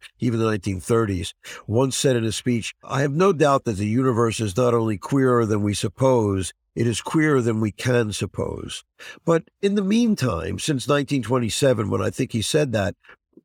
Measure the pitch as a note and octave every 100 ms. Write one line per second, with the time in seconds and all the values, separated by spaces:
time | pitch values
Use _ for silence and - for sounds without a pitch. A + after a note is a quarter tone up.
0 | - _ B2 A2+ A2 G#2+ G#2 F#2+ - A#2
1 | A2 F#2+ - - - - - G#2+ C3+ -
2 | D3 A#2+ A2+ G#2 - A#2+ F#2+ - - B2+
3 | C#3+ C#3+ F#3+ D#3+ D3 C#3 - F#2+ G#2 A2+
4 | C3 A2+ A#2 G#2 A2 F#2 B2 A#2 A2+ G#2
5 | - C#3 C3 B2 A2+ G#2 G#2 G2+ A2 -
6 | C3+ B2+ G#2 G2 F#2 - _ - A#2 G#2+
7 | - E3 D#3 C#3 A#2 A2 A2 - B2 B2
8 | A2 F#2+ G2 - - - - - - _
9 | - - - E3 - _ G3+ G3+ F#3+ G#3+
10 | A#3+ G#3 B2+ E2 E2 F#2+ - C#3+ A#2 C#3+
11 | C#3+ C#3+ G#2+ B2+ A#2 - C#3 A#2 G2+ G2+
12 | G2+ - C3+ A#2 G2+ D3+ D3 A2 F#2+ -
13 | _ - _ -